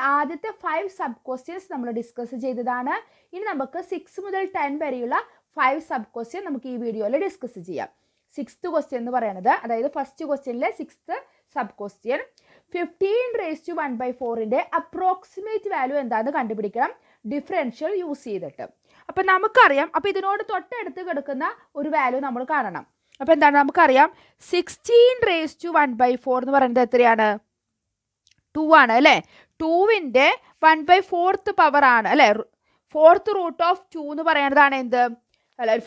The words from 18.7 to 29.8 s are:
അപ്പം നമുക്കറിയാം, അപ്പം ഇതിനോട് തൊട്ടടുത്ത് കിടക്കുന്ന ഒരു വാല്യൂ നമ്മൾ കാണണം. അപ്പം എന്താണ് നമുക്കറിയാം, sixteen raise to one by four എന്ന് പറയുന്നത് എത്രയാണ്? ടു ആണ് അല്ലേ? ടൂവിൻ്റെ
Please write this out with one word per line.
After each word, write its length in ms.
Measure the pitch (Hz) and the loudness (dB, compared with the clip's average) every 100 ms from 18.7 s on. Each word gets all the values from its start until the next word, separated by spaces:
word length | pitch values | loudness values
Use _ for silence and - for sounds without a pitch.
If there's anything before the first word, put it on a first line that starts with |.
| _ _ _ - | _ _ _ -10
അപ്പം 160 | - 381 | -4 0
നമുക്കറിയാം, 560 | 370 427 466 415 277 330 320 | 2 2 6 6 6 0 -2
അപ്പം 140 | 403 | -2
ഇതിനോട് 300 | 392 381 415 427 | -2 -4 -4 -4
തൊട്ടടുത്ത് 520 | 392 - 494 370 359 359 | -6 -6 -10 -10 -10 -8
കിടക്കുന്ന 360 | 294 285 262 330 466 _ - | -8 -6 -6 -6 -8 _ -8
ഒരു 100 | 311 311 | -4 -2
വാല്യൂ 240 | 262 254 277 | 0 -2 -4
നമ്മൾ 180 | 247 254 | -6 -4
കാണണം. 320 | 302 220 165 - _ _ _ | -4 -4 -8 -14 _ _ _
അപ്പം 120 | 277 320 | 2 4
എന്താണ് 200 | 294 285 | 6 6
നമുക്കറിയാം, 480 | 277 - 311 262 302 - _ _ - | 4 4 6 6 4 2 _ _ -4
sixteen 640 | 359 349 - - 466 480 508 453 | -4 -4 -8 4 6 6 6 0
raise 260 | 339 311 - | 0 -2 -8
to 80 | 339 330 | -2 2
one 120 | 285 226 | 2 2
by 100 | 247 247 - | 0 0 -2
four 120 | 254 | -2
എന്ന് 120 | 254 277 | 2 2
പറയുന്നത് 260 | 262 240 240 | 2 2 2
എത്രയാണ്? 400 | 247 240 226 214 208 - _ _ _ _ _ _ _ _ _ _ 294 | 4 4 4 2 0 -8 _ _ _ _ _ _ _ _ _ _ -4
ടു 80 | 311 320 | 4 6
ആണ് 120 | 254 226 | 6 6
അല്ലേ? 160 | 302 220 - _ _ _ | 6 4 0 _ _ _
ടൂവിൻ്റെ 680 | 320 339 | 0 2